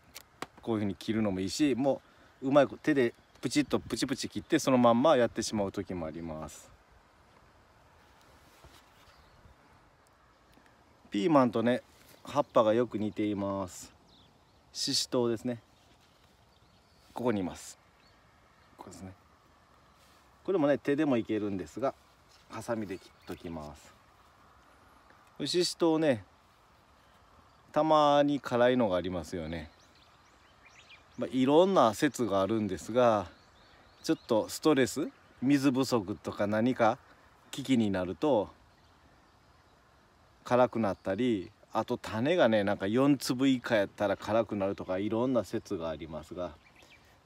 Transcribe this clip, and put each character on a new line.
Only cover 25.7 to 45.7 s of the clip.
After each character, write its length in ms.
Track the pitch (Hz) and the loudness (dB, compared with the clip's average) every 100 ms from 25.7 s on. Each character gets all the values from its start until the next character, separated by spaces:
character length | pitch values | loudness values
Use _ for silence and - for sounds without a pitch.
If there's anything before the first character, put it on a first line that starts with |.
| - | 0
ト 160 | 170 | 0
ウ 40 | 156 | 2
ね、 240 | 160 117 95 _ _ _ _ _ _ _ _ _ _ - _ _ _ | 2 0 -6 _ _ _ _ _ _ _ _ _ _ -20 _ _ _
た 100 | 151 | -2
ま 400 | 156 156 147 143 | 4 6 6 4
に 180 | 143 143 | 2 0
辛 320 | - 120 123 | -2 2 4
い 40 | 127 | 4
の 140 | 110 | 2
が 80 | 90 | 0
あ 20 | |
り 80 | 90 | -2
ま 160 | 90 | -8
す 120 | 80 90 | -8 -8
よ 120 | 80 | -8
ね。 220 | 82 76 _ _ _ _ _ _ _ _ _ - - - - _ - | -10 -12 _ _ _ _ _ _ _ _ _ -20 -20 -20 -20 _ -10
ま 80 | |
あ、 40 | 123 | -4
い 140 | 127 131 | 0 4
ろ 180 | 151 | 6
ん 80 | 190 | 6
な 220 | 185 117 | 6 4
説 320 | 107 151 - 113 | 4 -2 0 0
が 160 | 98 | 0
あ 40 | 95 | 0
る 140 | 113 | 0
ん 60 | 104 | -2
で 100 | 92 | -6
す 160 | - | -2
が、 340 | 117 120 107 87 - _ _ - - - _ | 2 4 2 -2 -14 _ _ -20 -20 -20 _
ち 100 | - | -4
ょ 40 | 160 | -4
っ 20 | - | 0
と 240 | 110 - | 0 0
ス 100 | - | 0
ト 140 | 160 | 2
レ 120 | 139 120 | 4 2
ス、 240 | 127 254 - _ - | -2 -8 -10 _ -6
水 320 | 127 143 139 | 0 2 2
不 140 | 127 131 | 0 0
足 280 | 120 95 | -2 -2
と 160 | 104 - | -8 -8
か 160 | 92 101 | -4 -2
何 280 | 107 120 | 2 0
か 240 | 123 113 123 - - _ _ _ | 2 2 0 -10 -20 _ _ _
危 100 | - | -12
機 160 | 131 127 | 0 2
に 120 | 107 | 2
な 140 | 92 | -2
る 120 | 90 95 | -4 -2
と 340 | 151 120 90 - _ _ _ _ _ _ _ _ _ _ _ _ _ _ _ _ _ _ | 2 2 0 -12 _ _ _ _ _ _ _ _ _ _ _ _ _ _ _ _ _ _
辛 240 | - 123 123 | 0 2 4
く 100 | 117 | 2
な 140 | 107 | -2
っ 40 | 90 | -2
た 120 | - | -6
り、 360 | 95 123 104 - _ _ | -2 0 -2 -4 _ _
あ 140 | 110 113 | -6 -4
と 100 | 120 | -6
種 400 | - 107 135 180 | -6 -4 0 2
が 140 | 127 | 4
ね、 120 | 110 | 4
な 120 | 101 | 0
ん 20 | 95 | -2
か 100 | 95 | -2
四 300 | 117 139 139 | 2 2 2
粒 320 | - 123 135 | -2 0 0
以 140 | 127 | 0
下 140 | - 113 | 0 0
や 100 | 98 | 0
っ 20 | |
た 200 | - 104 | -2 -2
ら 100 | 95 | -2
辛 260 | - 110 | -2 -2
く 120 | 110 104 | -2 -4
な 100 | 95 | -4
る 100 | 95 | -6
と 80 | |
か、 140 | 87 92 | -6 -4
い 100 | 104 | -2
ろ 180 | 113 127 | -2 0
ん 60 | |
な 100 | 123 | -2
説 360 | 98 113 - | -2 -8 -6